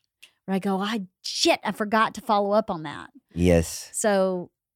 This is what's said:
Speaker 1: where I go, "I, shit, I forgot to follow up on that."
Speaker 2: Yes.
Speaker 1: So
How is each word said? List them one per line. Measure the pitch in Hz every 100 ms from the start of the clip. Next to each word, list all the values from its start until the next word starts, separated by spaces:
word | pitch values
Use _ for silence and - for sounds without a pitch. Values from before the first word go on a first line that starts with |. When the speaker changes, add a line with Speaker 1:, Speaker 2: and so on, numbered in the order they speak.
| _ _ - _ -
Speaker 1:
where |
I | 190
go, | 196 190
"I, | 208 226 185 _
shit, | - - 339 302
I | -
forgot | 190 208 220 220
to | -
follow | - 208 202
up | 208 214
on | 175
that." | 156 87 - 285 _
Speaker 2:
Yes. | 82 90 85 82 - -
Speaker 1:
So | - 220 196 190 180 175 _ _